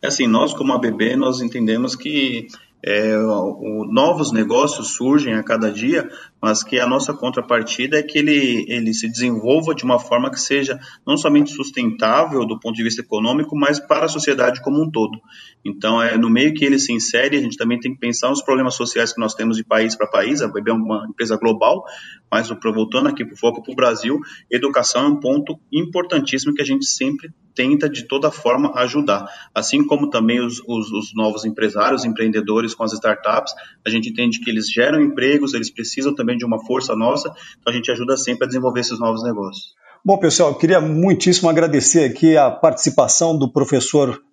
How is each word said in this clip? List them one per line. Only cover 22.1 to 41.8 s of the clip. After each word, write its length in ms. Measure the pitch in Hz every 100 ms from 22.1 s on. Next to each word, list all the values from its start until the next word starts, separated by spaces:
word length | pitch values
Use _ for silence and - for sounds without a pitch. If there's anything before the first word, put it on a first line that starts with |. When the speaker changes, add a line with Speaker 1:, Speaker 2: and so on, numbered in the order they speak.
| - _
Speaker 1:
mas 200 | 110 113
o, 60 | 110 113
voltando 360 | 110 110 131 285
aqui 160 | -
pro 120 | 113 -
foco 260 | 117 117
pro 120 | -
Brasil, 460 | - 123 110 113 143 - - _
educação 560 | 127 139 139 117 120 143
é 20 |
um 100 | 147
ponto 400 | 127 143 143 151 _
importantíssimo 840 | 151 175 180 175 160 139 135 139
que 80 | 147
a 40 | 135
gente 200 | 135 139
sempre 440 | - 135 143 160 - _
tenta, 360 | - 127 147 151
de 180 | 143 -
toda 240 | 139 151
forma, 420 | - 117 131 143 127
ajudar. 500 | 123 143 147 101 196 - -
Assim 320 | 110 110 139
como 240 | 143 147 143
também 320 | 120 113 120
os, 200 | 120 120
os, 320 | 113 117 107
os 200 | 107 104 110
novos 280 | 107 107
empresários, 600 | 110 107 110 101 110 131
empreendedores 680 | 120 110 113 107 101 107 117
com 120 | -
as 80 | 110
startups, 600 | 104 113 104 104 120 - - - _
a 60 | 110
gente 200 | 113 110
entende 280 | 113 120 113
que 100 | 120
eles 220 | 110 107
geram 320 | 117 127 151
empregos, 520 | 143 - 127 147 139
eles 140 | 120 113
precisam 460 | - 113 - 135
também 220 | 143 120 123
de 80 |
uma 180 | 120 113
força 300 | - 127 127
nossa, 380 | 110 113 160 - - - -
então 140 | -
a 20 |
gente 160 | 120 117
ajuda 260 | 117 123 135
sempre 280 | - 120
a 20 | 127
desenvolver 340 | 127 127 120
esses 200 | 120 113
novos 240 | 113 110
negócios. 480 | 120 104 95 - - _ _ -
Speaker 2:
Bom, 140 | 185 196
pessoal, 320 | 170 - 160
eu 40 |
queria 260 | 139 165 180
muitíssimo 680 | 156 156 190 170 180 175 170
agradecer 560 | 160 165 147